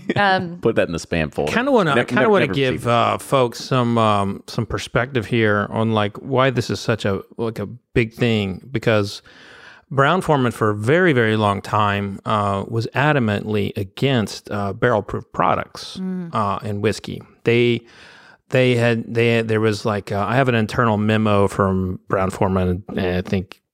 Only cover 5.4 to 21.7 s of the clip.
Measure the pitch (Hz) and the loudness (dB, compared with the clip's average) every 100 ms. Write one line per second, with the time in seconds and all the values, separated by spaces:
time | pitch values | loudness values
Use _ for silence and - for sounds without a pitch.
5.4 | 110 104 101 113 113 110 104 - - 127 | 2 2 0 -2 0 0 -2 -4 -4 0
6.4 | 131 123 - 107 - 113 107 95 - - | 2 0 -2 -4 -2 -2 0 -2 -6 -8
7.4 | 113 110 101 117 _ - 113 - 120 110 | -6 -6 -10 -12 _ -2 -2 -2 0 0
8.4 | 98 90 - 113 - 107 101 - - - | -2 -6 -8 -4 2 2 0 -8 -18 -20
9.4 | - - - - _ 135 139 180 - 147 | -20 -20 -20 -20 _ 0 2 2 2 2
10.4 | 123 110 110 104 107 165 185 127 110 110 | 2 2 0 0 0 2 4 4 2 2
11.4 | 107 98 - 107 104 101 101 98 - 107 | 2 0 -2 0 2 0 -4 -8 -2 -2
12.4 | 101 98 - 113 113 120 147 143 110 104 | 0 -2 -4 -4 -4 -2 0 2 2 0
13.4 | 107 107 98 - 98 - 131 127 101 - | -2 -2 -2 -4 -8 -4 0 0 -2 -6
14.4 | - 104 101 101 123 110 98 107 - - | -8 -6 -6 -2 0 0 -2 -10 -8 0
15.4 | 175 101 - - - - 185 185 170 113 | 2 0 -4 -14 -14 -10 -8 -6 -6 -4
16.4 | 101 98 107 101 107 95 - 90 - _ | -2 -4 -6 -2 -2 -2 -8 -12 -14 _
17.4 | - 117 120 117 - - - - - - | 0 2 2 0 -4 -20 -20 -20 -20 -20
18.4 | _ 127 127 120 120 117 117 117 117 117 | _ 2 4 4 2 0 -2 0 2 2
19.4 | 113 110 110 104 120 101 - 101 101 123 | 2 2 2 0 -2 -4 -4 -2 2 2
20.4 | 127 117 107 - 117 104 107 110 110 101 | 4 2 0 0 2 2 2 2 4 4
21.4 | 98 - 98 | 2 2 2